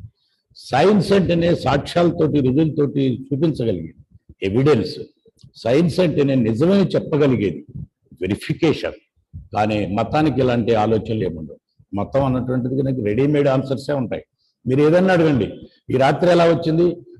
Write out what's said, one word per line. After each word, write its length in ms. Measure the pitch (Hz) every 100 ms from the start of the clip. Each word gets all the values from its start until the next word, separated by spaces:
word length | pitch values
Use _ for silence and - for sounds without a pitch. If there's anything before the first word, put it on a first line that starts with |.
| - _ _ _ _ -
సైన్స్ 540 | - 127 185 208 -
అంటేనే 440 | 196 170 170 170 165
సాక్ష్యాలతోటి, 840 | - 143 - 170 175 - 156 147
రుజువులతోటి 880 | 131 135 160 151 143 139 135 113 -
చూపించగలిగేది, 600 | 135 165 131 113 90 80 - _ _ - -
ఎవిడెన్స్. 560 | 95 107 143 120 - - - _ _ _ - -
సైన్స్ 440 | 110 139 170 185
అంటేనే 360 | 180 147 139 135
నిజమని 480 | 110 110 170 202
చెప్పగలిగేది, 840 | 180 151 - 151 143 113 98 - - - - _ _ -
వెరిఫికేషన్. 680 | 92 101 - 143 160 - 82 - _ _ _ -
కానీ 480 | - 104 107 107 92
మతానికి 560 | 107 113 151 156 127
ఇలాంటి 320 | 127 120 107
ఆలోచనలు 500 | 110 107 110 - 110
ఏముండవు. 340 | 92 80 76 - _ _ _ 101
మతం 280 | 104 135
అన్నటువంటిది 580 | 135 127 113 127 123 135
కనుక 240 | 135 127 104
రెడీమేడ్ 420 | 113 143 147 143
ఆన్సర్సే 460 | 131 135 135 139
ఉంటాయి. 320 | 143 110 80 - _ _ _ 117
మీరు 140 | 131
ఏదన్నా 320 | 151 175 185
అడగండి, 360 | 180 156 131 92 - - _ -
"ఈ 80 | 127
రాత్రి 340 | 135 147 175
ఎలా 140 | 170 170
వచ్చింది, 520 | 165 160 160 175 - - -